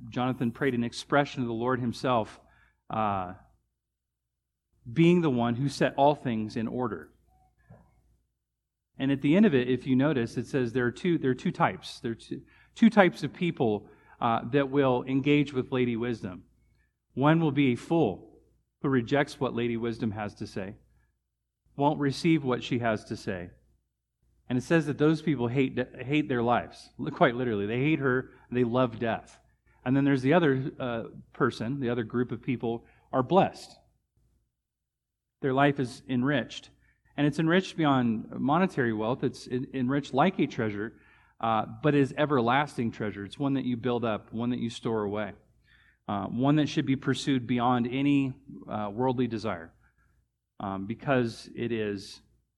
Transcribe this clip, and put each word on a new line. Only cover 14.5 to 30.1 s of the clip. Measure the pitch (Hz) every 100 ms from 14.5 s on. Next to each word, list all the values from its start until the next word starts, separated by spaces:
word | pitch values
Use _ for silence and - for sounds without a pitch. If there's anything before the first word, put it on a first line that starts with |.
that | 143 139
will | 139 131 127 131
engage | 135 143 147 139
with | 127 120
lady | 131 123 113
wisdom. | 120 110 101 87 - _ _ _ _ _ _
One | - 143 165
will | 160
be | 135 139
a | 120
fool | - 165 120 90 - - _ _ _ _
who | 143
rejects | 131 113 139 147 -
what | 123 117
lady | 120 113
wisdom | 117 113 117
has | 104 104 -
to | 104
say, | 110 95 110 _ _ _ _ _ _ _ _ _ -
won't | 143 143
receive | 143 131 170 160
what | 131 120
she | - 123
has | 117 107
to | - 107
say. | - 92 90 - _ _ _ _ _ _ _ _ -
And | 123
it |
says | - 170 147
that | 123
those | 147 156
people | 160 131 120
hate, | 131 131 120 127 131 127
hate | 151 147
their | 123
lives, | 117 117 80 - - -
li-, | 147
quite | - 160
literally. | 117 123 104 101
They | 120
hate | 143 156
her, | 135 127 - - _
they | 120
love | 120 123 127 110
death. | 117 95 - - _ _ _ _
And | 127 135
then |
there's | 139